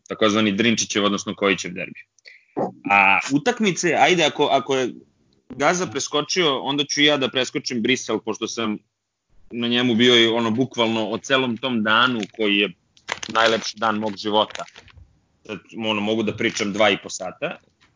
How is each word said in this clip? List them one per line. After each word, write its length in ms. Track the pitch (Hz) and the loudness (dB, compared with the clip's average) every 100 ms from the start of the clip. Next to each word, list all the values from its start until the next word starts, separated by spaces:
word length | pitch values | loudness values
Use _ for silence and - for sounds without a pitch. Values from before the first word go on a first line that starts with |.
| - | -12
takozvani 440 | 98 110 104 107 | 0 2 2 2
Drinčićev, 520 | 98 117 107 - 107 | 2 2 2 0 0
odnosno 300 | 101 98 110 | 2 0 -6
Kojićev 380 | 92 101 92 92 | -2 0 0 -4
derbi. 320 | 90 - - - _ - - _ - - - - | -10 -12 -14 -20 _ -20 -20 _ -6 -6 -6 2
A 280 | 202 196 190 - | 4 4 2 0
utakmice, 640 | 143 240 240 214 165 180 | -2 0 0 0 0 0
ajde, 300 | 120 143 180 | 4 4 4
ako, 240 | 147 - 143 | 2 2 2
ako 240 | 135 - 135 | 2 0 0
je 180 | 123 - - _ _ _ - | -2 -6 -20 _ _ _ -16
Gaza 380 | 127 143 180 175 | -2 0 0 -4
preskočio, 760 | 131 - 147 151 190 160 131 | -6 -4 -4 -2 0 0 0
onda 240 | 101 143 | -2 -4
ću 180 | 143 147 | -4 2
ja 140 | 147 143 | 2 2
da 120 | 127 | 0
preskočim 540 | 131 127 147 - 123 | -2 -4 -4 -6 -4
Brisel, 360 | 113 127 - 110 | 0 0 0 -4
pošto 300 | - 101 110 | -4 -6 -6
sam 300 | - 107 104 _ _ _ _ _ _ - | -6 -4 -6 _ _ _ _ _ _ -16
na 180 | 117 120 | -8 -2
njemu 260 | 120 123 | 0 2
bio 260 | 113 123 120 | 4 6 6
i, 60 | 113 | 4
ono, 240 | 117 113 | 2 0
bukvalno 580 | 110 127 120 113 113 104 | 0 -2 0 0 0 -2
o 100 | 107 | -6
celom 380 | - 135 131 113 | -2 0 0 -4
tom 260 | 135 120 | -4 -2
danu 380 | 107 110 127 120 98 - | 2 4 2 0 -6 -2
koji 200 | 107 101 | 0 2
je 160 | 101 - _ _ - - - | 0 -4 _ _ -12 -12 -4
najlepši 500 | 113 113 113 - 104 | 2 2 2 -2 -4
dan 200 | 110 107 | -2 -2
mog 180 | 107 98 | -4 -6
života. 480 | 107 107 101 - 85 - - - - _ _ _ - | 0 0 0 -4 -14 -16 -20 -20 -20 _ _ _ -14
Sad, 120 | 101 - 110 | -14 -12 -8
ono, 240 | 110 107 | -2 -2
mogu 220 | 104 113 | 0 0
da 140 | 107 107 | -2 -2
pričam 360 | 113 - 104 | -4 -2 -4
dva 180 | 101 107 | 2 2
i 80 | 95 | 2
po 80 | 92 | -4
sata, 460 | - 92 - 156 - _ _ _ | -10 -12 -8 -10 -10 _ _ _